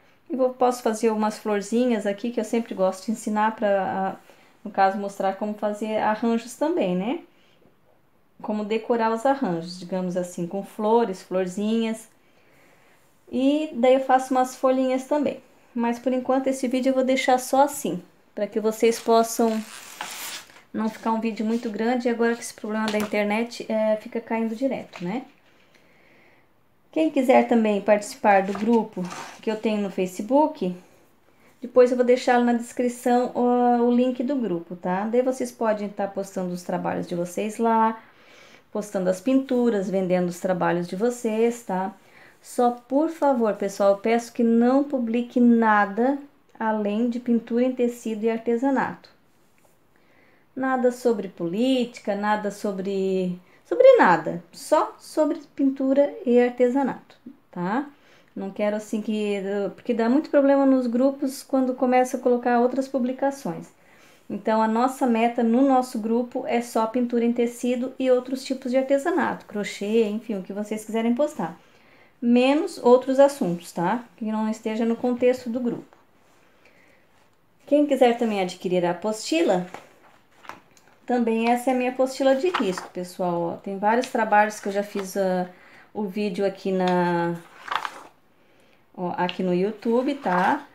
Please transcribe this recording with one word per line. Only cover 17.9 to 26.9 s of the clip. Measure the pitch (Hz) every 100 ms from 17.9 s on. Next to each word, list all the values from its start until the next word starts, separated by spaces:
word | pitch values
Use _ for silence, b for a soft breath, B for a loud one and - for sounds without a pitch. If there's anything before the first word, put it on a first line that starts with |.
| 180 - _ _
pra | - 208
que | 220
vocês | 214 220 226 -
possam | - 226 226 - 226 220 214 - - - - - - - B B _
não | 214 220
ficar | - 226
um | 220
vídeo | 226 208 214
muito | 233 240
grande. | 208 226 254 240
E |
agora | 226 233
com | 233
esse | -
problema | - 214 214 220
da | 214
internet, | 208 208 208 208 240 - -
é, | 220 220 214
fica | 233 233
caindo | - 226 226
direto, | 220 269 185 - -
né? | 175 233 - _ _ b b b b b b b b b b _ _ _ _